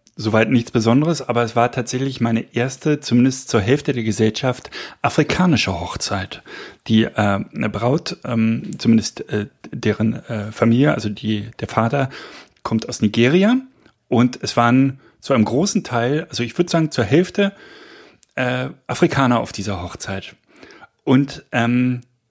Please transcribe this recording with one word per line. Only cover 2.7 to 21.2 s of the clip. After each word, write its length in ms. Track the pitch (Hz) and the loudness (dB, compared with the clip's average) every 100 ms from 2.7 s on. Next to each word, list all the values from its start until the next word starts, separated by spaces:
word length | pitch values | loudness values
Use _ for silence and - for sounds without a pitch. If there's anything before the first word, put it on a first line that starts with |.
| - 156 147 | -2 -2 -2
zumindest 500 | - 120 131 131 - | 2 4 4 2 -2
zur 100 | 117 | 0
Hälfte 320 | 98 143 151 | 2 0 0
der 120 | 127 | -2
Gesellschaft, 680 | 110 101 110 110 131 123 - - - - | -2 2 0 2 -2 -4 -8 -16 -16 -6
afrikanische 760 | 175 - 147 - 180 131 - 87 | -2 0 0 2 2 2 0 -4
Hochzeit. 640 | 90 - - 98 95 - - - - - - | -6 -8 -6 -6 -6 -12 -18 -18 -18 -16 0
Die, 180 | 110 | 2
äh, 60 | 110 | 2
eine 540 | - 104 101 104 - 117 | 0 0 0 -4 -6 -6
Braut, 500 | 104 117 151 - - | -2 0 0 -2 -10
ähm, 460 | - 117 113 117 - - | -4 0 0 0 -6 -2
zumindest, 500 | 120 113 101 - - | 2 4 2 -6 -6
äh, 200 | 107 101 _ - | -6 -6 _ -14
deren, 440 | - 110 107 110 | -4 -2 0 -2
äh, 360 | - - 113 107 | -2 -6 -8 -8
Familie, 440 | - 113 117 147 | 0 2 4 4
also 160 | - 110 | 2 -4
die, 400 | - 110 107 107 - | -6 -4 -4 -6 -10
der 80 | - | -6
Vater, 400 | - 113 143 135 - - - - _ | 0 0 0 -2 -6 -18 -20 -20 _
kommt 260 | - 113 110 | -4 -4 -4
aus 140 | - | -2
Nigeria 540 | 104 117 120 170 202 254 262 _ _ _ _ | 0 2 4 4 4 2 -2 _ _ _ _
und 340 | 120 123 - | 2 2 0
es 140 | - - | -2 2
waren 440 | 120 127 135 135 _ _ | 4 4 4 0 _ _
zu 140 | - | -2
einem 100 | 131 | 2
großen 400 | 107 123 202 - | 2 2 0 0
Teil, 420 | - 120 120 147 170 | -2 -2 0 -2 -4
also 120 | - | -6
ich 140 | 117 - | -4 -2
würd 140 | 175 | 0
sagen 200 | 165 156 | 2 0
zur 140 | - | 0
Hälfte, 480 | 101 143 185 - 196 196 - - - - - _ _ - | 2 2 2 0 -2 -2 -14 -20 -20 -20 -20 _ _ -6
äh, 320 | 127 127 131 - - | -4 -2 -6 -10 -10
Afrikaner 540 | - 170 - 131 120 | 0 0 2 2 2
auf 120 | 117 | 0
dieser 300 | - 98 95 | -6 -6 -6
Hochzeit. 540 | 87 - - 98 - - _ _ - - - _ | -8 -10 -10 -10 -10 -18 _ _ -20 -20 -20 _
Und, 400 | - 135 | 2 2